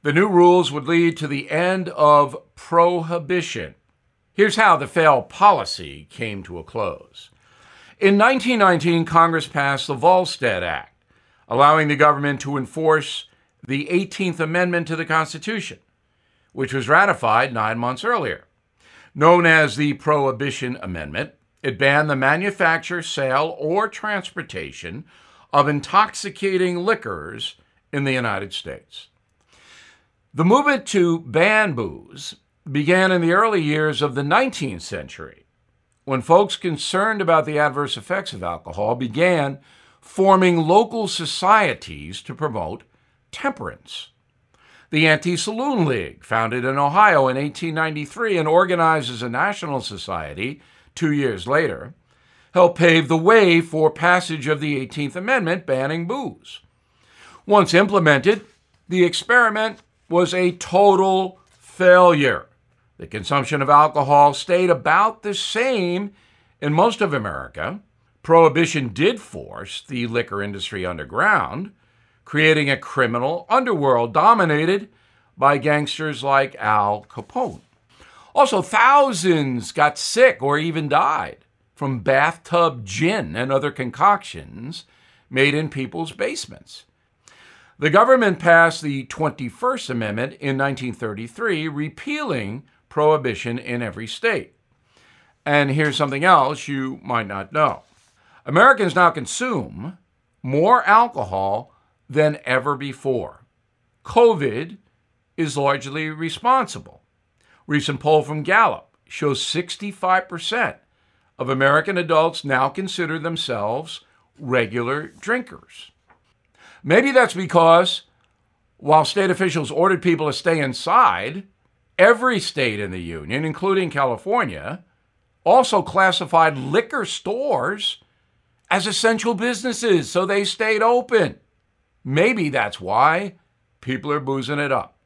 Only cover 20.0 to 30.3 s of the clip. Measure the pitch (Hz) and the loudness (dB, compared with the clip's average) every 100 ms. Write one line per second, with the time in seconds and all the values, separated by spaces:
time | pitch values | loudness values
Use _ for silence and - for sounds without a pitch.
20 | 156 151 135 117 139 - 123 127 92 85 | 0 0 0 -2 -8 -6 -8 -8 -10 -10
21 | 73 80 156 _ _ _ 139 101 139 143 | -8 -8 -10 _ _ _ -10 0 2 2
22 | 151 139 135 156 196 190 175 165 - 180 | 0 0 0 0 -2 0 0 0 -4 -10
23 | 156 - 135 131 160 - 156 185 214 - | -8 -6 -2 -2 -2 -6 -4 -2 -2 -6
24 | 214 202 185 - 107 92 73 65 87 110 | -6 -6 -8 -14 -12 -12 -12 -14 -14 -14
25 | - _ _ _ _ 147 143 147 - 190 | -16 _ _ _ _ 0 2 -2 0 2
26 | 214 - 202 - 196 185 185 175 185 220 | 2 -4 -14 -6 -4 -2 -2 -2 -2 -4
27 | - 87 78 110 - - _ _ _ 143 | -6 -10 -10 -10 -12 -12 _ _ _ -4
28 | 139 127 120 98 98 - - - _ - | -2 -2 -4 -6 -8 -12 -12 -16 _ -20
29 | - _ _ _ _ _ _ - - _ | -20 _ _ _ _ _ _ -20 -20 _
30 | _ _ _ | _ _ _